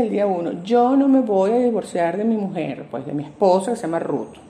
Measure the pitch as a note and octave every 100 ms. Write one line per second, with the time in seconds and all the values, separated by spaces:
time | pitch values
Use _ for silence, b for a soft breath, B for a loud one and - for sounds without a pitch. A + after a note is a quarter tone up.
0 | A3+ G3 G3+ F3+ E3+ F3 F#3+ A#3+ A#3+ C4+
1 | C#4 C4 A3 G3 G3 A#3+ B3 G#3+ - F3+
2 | E3+ F#3+ A3 A3 F#3+ E3 D3+ B2+ - B2+
3 | C3+ D3 D3 - G3 F#3 F#3+ A#3 D#3+ E3
4 | - C#3 G#2+ - -